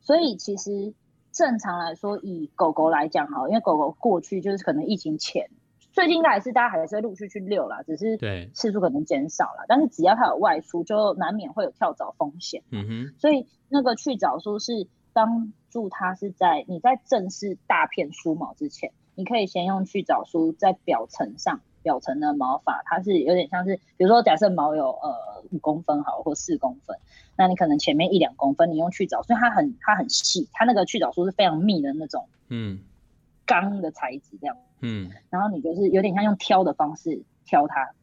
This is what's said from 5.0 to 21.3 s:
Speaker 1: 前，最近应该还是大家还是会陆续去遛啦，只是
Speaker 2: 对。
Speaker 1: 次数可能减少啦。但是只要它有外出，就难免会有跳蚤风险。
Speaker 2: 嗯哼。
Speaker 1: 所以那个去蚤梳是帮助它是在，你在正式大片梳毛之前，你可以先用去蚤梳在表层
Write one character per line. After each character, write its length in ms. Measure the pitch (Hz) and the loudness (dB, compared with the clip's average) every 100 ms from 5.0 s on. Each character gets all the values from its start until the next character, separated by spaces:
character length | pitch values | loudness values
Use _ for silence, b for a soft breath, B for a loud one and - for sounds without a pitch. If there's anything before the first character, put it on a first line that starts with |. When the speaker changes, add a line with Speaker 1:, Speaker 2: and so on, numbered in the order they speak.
| 160 156 | -4 -6
Speaker 1:
前， 320 | - - - _ _ _ _ | -4 -6 -8 _ _ _ _
最 140 | - 349 | 0 2
近 100 | 330 | 4
应 40 | |
该 80 | 320 | 4
还 100 | 202 | 2
是 100 | 247 | 2
大 120 | 233 | 0
家 60 | 240 | 2
还 160 | 165 160 | 0 -4
是 100 | 214 | -4
会 60 | |
陆 140 | 220 190 | -6 -10
续 140 | 208 | -12
去 100 | 208 | -10
遛 300 | 190 196 - | -4 -2 -2
啦， 120 | 107 | -8
只 120 | - 156 | -8 -4
是 220 | 220 220 | -4 -2
Speaker 2:
对。 320 | 107 90 90 | -4 -6 -8
Speaker 1:
次 200 | - 226 | -4 -2
数 80 | 202 | 0
可 80 | 185 | 0
能 160 | 277 302 | -2 -2
减 240 | 285 294 | -4 -4
少 160 | - - - | -2 -4 -4
啦。 60 | - | 2
但 100 | 262 | 4
是 80 | 302 | 4
只 160 | - | 4
要 100 | 175 220 | 4 4
它 120 | 214 | 2
有 80 | 127 | 2
外 240 | 196 160 | 2 0
出， 240 | - 170 | -4 -8
就 300 | 165 214 208 | -2 0 0
难 200 | 175 170 | 0 -4
免 200 | 208 156 | -4 -6
会 100 | - | -6
有 80 | 175 | -6
跳 220 | _ 175 | _ -4
蚤 200 | - - - | -2 -12 -6
风 160 | 147 165 | -8 -6
险。 200 | - - _ | -12 -14 _
Speaker 2:
嗯 140 | 110 104 | -8 -6
哼。 280 | 113 135 _ | -8 -10 _
Speaker 1:
所 140 | 302 | 2
以 160 | 285 247 b _ | 2 -2 b _
那 120 | 277 | 0
个 140 | 254 226 | 0 -2
去 220 | 302 220 | -4 -2
蚤 200 | 180 160 | -2 -2
梳 220 | 208 208 | -6 -6
是 260 | - 226 185 _ _ | -4 -6 -8 _ _
帮 400 | 226 220 233 220 - _ | 2 2 2 -4 -10 _
助 200 | - 202 | -8 -8
它 240 | - 185 | -4 -6
是 160 | 185 202 | -4 -10
在， 340 | 180 180 151 - | 0 2 2 -2
你 120 | 170 | 0
在 200 | 247 254 _ | 2 2 _
正 240 | 240 185 | -2 -2
式 280 | - 202 180 _ | -6 -8 -8 _
大 200 | 175 156 | 0 0
片 240 | - 151 | -2 -6
梳 240 | - 165 160 | -4 -4 -4
毛 180 | - - | -6 -8
之 120 | 147 | -10
前， 240 | - - _ _ - | -8 -14 _ _ -12
你 80 | |
可 140 | 185 240 | -2 0
以 100 | 190 | 0
先 180 | 180 175 | -2 -2
用 200 | 190 190 | -2 -2
去 180 | 202 | -4
蚤 200 | - 131 - | 0 0 0
梳 260 | 165 160 | 0 0
在 220 | 160 190 | 4 2
表 340 | 185 - 123 113 | 2 -2 -2 -2
层 280 | - 104 | -6 -8